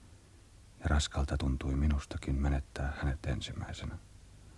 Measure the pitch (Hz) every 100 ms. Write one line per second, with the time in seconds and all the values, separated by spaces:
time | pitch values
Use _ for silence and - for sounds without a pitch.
0 | - - - - - - - - 80 73
1 | - - 71 69 67 65 69 67 76 71
2 | - - - 67 71 69 - - 69 -
3 | 71 62 - 55 - - - - - -
4 | - - - - -